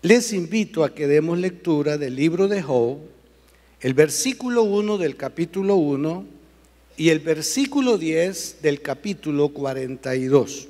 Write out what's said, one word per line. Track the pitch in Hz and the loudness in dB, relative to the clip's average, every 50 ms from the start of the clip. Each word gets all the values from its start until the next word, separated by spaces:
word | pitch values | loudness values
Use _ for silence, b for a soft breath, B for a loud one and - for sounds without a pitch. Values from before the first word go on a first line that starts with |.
| - | 6
Les | 175 214 247 240 233 220 | 6 4 4 4 0 -4
invito | 190 175 160 175 226 208 - - 165 156 | -4 -4 -2 -2 -2 -2 -2 0 0 0
a | 135 - | 0 0
que | - 151 143 | -2 0 2
demos | 143 151 151 165 170 | 4 4 4 2 -2
lectura | 175 180 185 180 180 - 175 160 147 147 147 147 151 | -2 -2 -4 -4 -6 -2 0 0 0 2 0 -2 -2
del | 147 131 127 | -4 -6 -2
libro | 131 143 165 165 175 196 | 0 0 0 2 2 0
de | 196 208 196 165 | 0 0 -2 -2
Job, | 139 143 123 117 117 135 147 151 - - - _ _ _ _ b b b b b b b b | 0 0 2 2 0 -2 -6 -12 -20 -20 -20 _ _ _ _ b b b b b b b b
el | - 127 131 | -4 -2 4
versículo | 135 151 151 143 - - 262 262 - 254 247 240 233 226 | 4 4 4 4 -2 -4 -4 -4 -4 -6 -2 0 2 2
uno | 208 196 202 208 208 214 202 | 2 2 0 0 0 -2 -2
del | 175 151 131 | -2 -4 -4
capítulo | - - 135 - - 170 165 - 190 196 196 202 | -6 -10 -10 -6 -6 -6 -6 -4 -4 0 2 2
uno | 190 160 147 143 135 143 156 165 185 190 - - - - _ _ _ _ _ _ _ _ _ - - | 2 2 2 0 -2 -2 -4 -4 -6 -10 -14 -20 -20 -20 _ _ _ _ _ _ _ _ _ -10 0
y | 156 165 | 2 2
el | 160 156 | 2 2
versículo | 147 165 160 151 156 - - 262 277 269 277 285 262 254 233 190 | 2 -2 -2 -2 -2 -4 -2 -2 -2 0 0 0 2 2 2 2
diez | 160 160 160 156 165 190 190 180 - - - - - | 0 -2 0 0 0 -2 -2 -8 -12 -14 -14 -2 -2
del | 156 143 143 | 0 0 0
capítulo | - - 135 - - 208 196 151 - 151 147 143 147 147 | -4 -8 -8 -6 -6 -8 -8 -6 -6 -4 0 0 0 0
cuarenta | 147 143 139 135 131 131 131 127 131 123 - 135 131 | 0 -4 -6 -6 -6 -6 -6 -8 -10 -8 -6 -4 -4
y | 131 127 | -2 0
dos. | 131 135 143 120 101 - - - - | 4 4 4 4 4 -6 -14 -16 -18